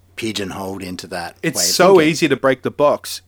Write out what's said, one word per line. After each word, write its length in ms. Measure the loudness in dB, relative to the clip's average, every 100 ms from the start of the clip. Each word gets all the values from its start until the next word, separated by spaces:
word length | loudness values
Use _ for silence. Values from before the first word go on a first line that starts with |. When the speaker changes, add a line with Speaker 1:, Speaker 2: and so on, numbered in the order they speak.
| _ -10
Speaker 1:
pigeonholed 680 | -8 -6 -8 -8 -8 -8
into 240 | -10 -12 -10
that 320 | -10 -10 -8
Speaker 2:
It's 140 | -6 -2
Speaker 1:
way 60 |
of 60 | -2
Speaker 2:
so 180 | 4 6 6
Speaker 1:
thinking. 120 | 4
Speaker 2:
easy 180 | 2 0
to 80 | 2
break 280 | 0 0
the 80 | -4
box 500 | 0 0 0 -6 -14